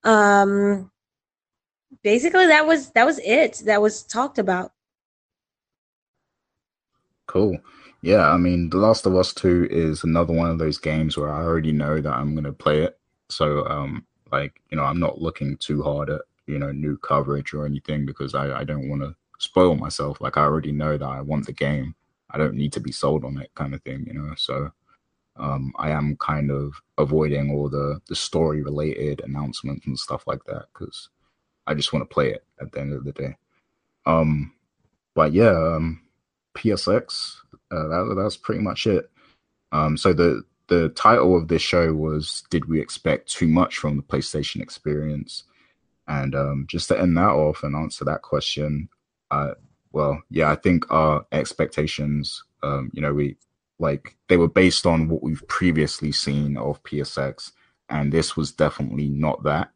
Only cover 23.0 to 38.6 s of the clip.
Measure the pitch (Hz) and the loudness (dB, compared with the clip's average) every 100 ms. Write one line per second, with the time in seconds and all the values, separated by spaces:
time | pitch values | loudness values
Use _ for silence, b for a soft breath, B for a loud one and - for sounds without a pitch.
23 | 71 76 65 69 - - 71 69 - 67 | 0 0 -2 -10 -12 -10 -8 -8 -10 -10
24 | - 73 73 67 - 67 73 - _ _ | -10 -10 -10 -8 -6 -4 -6 -10 _ _
25 | _ _ _ - 71 69 67 - 78 76 | _ _ _ -10 -6 -4 -6 -4 -2 0
26 | 73 71 - 76 73 69 71 71 _ - | -2 -2 -2 -2 0 -2 -4 -10 _ -2
27 | 73 76 78 71 71 73 73 69 71 73 | 0 2 2 0 -2 -2 -2 -2 -4 -6
28 | _ - - 82 80 76 73 73 76 - | _ -6 -2 0 0 0 -4 -4 -4 -2
29 | 73 69 - 71 71 - 69 69 - 65 | -4 -4 -6 -6 -6 -8 -8 -8 -8 -8
30 | - 65 - - - 50 - - - - | -6 -8 -6 -8 -8 -12 -12 -14 -14 -14
31 | - _ _ _ _ _ - 76 71 76 | -20 _ _ _ _ _ -6 -4 -2 -4
32 | - - 69 52 _ _ 65 - 71 71 | -2 -2 -2 -2 _ _ -12 -8 -8 -8
33 | 69 69 69 67 _ _ _ _ _ _ | -10 -8 -10 -10 _ _ _ _ _ _
34 | - 82 78 76 73 _ _ _ _ _ | 0 2 4 0 -2 _ _ _ _ _
35 | _ - 78 82 113 85 80 80 80 82 | _ 2 4 6 6 6 2 0 -2 -4
36 | _ _ _ _ _ - 117 98 - 107 | _ _ _ _ _ -4 -2 0 2 0
37 | - - - - _ - _ 87 78 82 | 0 -10 -10 -14 _ -20 _ -6 -2 -2
38 | 92 95 101 - - - | -2 -2 -2 -4 -6 -2